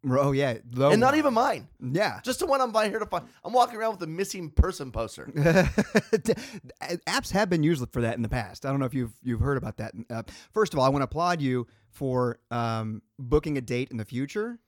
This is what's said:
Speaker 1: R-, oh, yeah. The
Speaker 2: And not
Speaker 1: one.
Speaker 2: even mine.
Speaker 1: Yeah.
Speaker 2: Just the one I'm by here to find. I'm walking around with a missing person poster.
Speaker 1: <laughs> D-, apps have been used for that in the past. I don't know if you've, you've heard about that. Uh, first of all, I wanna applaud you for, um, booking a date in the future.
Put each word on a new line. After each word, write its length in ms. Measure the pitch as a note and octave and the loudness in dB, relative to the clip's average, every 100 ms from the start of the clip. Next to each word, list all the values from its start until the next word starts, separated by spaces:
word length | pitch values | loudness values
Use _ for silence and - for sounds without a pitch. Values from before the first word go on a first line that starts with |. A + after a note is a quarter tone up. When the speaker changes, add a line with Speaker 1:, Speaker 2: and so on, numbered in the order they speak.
| A2+ | 0
Speaker 1:
R-, 120 | B2+ | 2
oh, 120 | C#3 | 2
yeah. 280 | C3+ C#3 A2+ A#2+ | 2 0 -2 -8
The 200 | A#2+ C#3 | 2 4
Speaker 2:
And 120 | G#3 | 6
not 120 | B3+ | 6
Speaker 1:
one. 60 | D4 | 4
Speaker 2:
even 140 | D4 | 4
mine. 340 | A3+ C4 F3 B2+ _ | 2 2 0 -8 _
Speaker 1:
Yeah. 400 | B2+ D3 G3+ G2+ | -4 0 0 -2
Speaker 2:
Just 160 | - - | -6 -4
the 60 | F4 | 0
one 160 | C4+ | 2
I'm 100 | B3+ | 2
by 160 | G#3+ G#3+ | 2 0
here 120 | G3 | -2
to 60 | G#3 | -4
find. 200 | F3+ B2 _ | -6 -8 _
I'm 80 | - | -2
walking 240 | B3 A#3+ A3+ | 2 2 2
around 160 | A3 | -4
with 100 | G#3 | -4
a 40 | D#3+ | -8
missing 440 | D#3+ G3 G3 E3 | -6 -6 -6 -4
person 400 | - E3+ F3+ C3+ | 4 4 2 -8
poster. 340 | A2 A2 - - | -6 -6 -8 -10
Speaker 1:
<laughs> 80 | C#3 | 0
D-, 960 | D3+ E3 D#3+ - - G#3+ - G#3+ F#3 - - G3+ B2+ - - E3+ - | 4 6 4 2 2 2 2 -2 0 -2 -2 -16 -18 -16 -10 -8 -2
apps 240 | A3 - | -4 0
have 180 | F#3+ G#3 | 0 2
been 140 | F3 | 2
used 200 | D3+ E3 B2 | 2 2 -2
for 100 | B2+ | -2
that 140 | A#2 A#2 | -2 -2
in 60 | |
the 80 | A2+ | -2
past. 360 | B2+ G2+ - C#3 | -4 -6 -8 -4
I 40 | |
don't 100 | C#3 | -2
know 60 | C3 | -2
if 80 | |
you've, 200 | C3 A#2+ - | -2 -6 -6
you've 160 | B2 A2+ | -6 -2
heard 180 | C3+ C3+ | 0 0
about 200 | - - | -4 -8
that. 160 | G#2+ G2+ A2+ | -10 -10 -10
Uh, 140 | A2+ A2+ - - | -10 -10 -16 -8
first 200 | - G#3+ | 0 0
of 60 | D3+ | 4
all, 60 | C3 | 4
I 40 | |
wanna 160 | C#3 C3 | 4 -2
applaud 360 | D#3 F3 F3 | 0 0 0
you 260 | C#3 B2 A#2 _ _ | 0 -2 -4 _ _
for, 500 | - C3+ B2+ B2 A#2+ _ | -6 -2 0 0 -2 _
um, 500 | A#2+ A#2 A2+ A2 G#2+ _ - | -4 -2 -2 -4 -8 _ -16
booking 380 | B2 D3+ D#3 C#3+ | 0 0 0 -4
a 40 | |
date 280 | A#2+ B2 C3+ | -2 -4 -4
in 60 | A#2+ | -6
the 80 | G#2+ | -8
future. 540 | B2 C#3+ G#3 A3 A#3+ | -6 -6 -4 -6 -8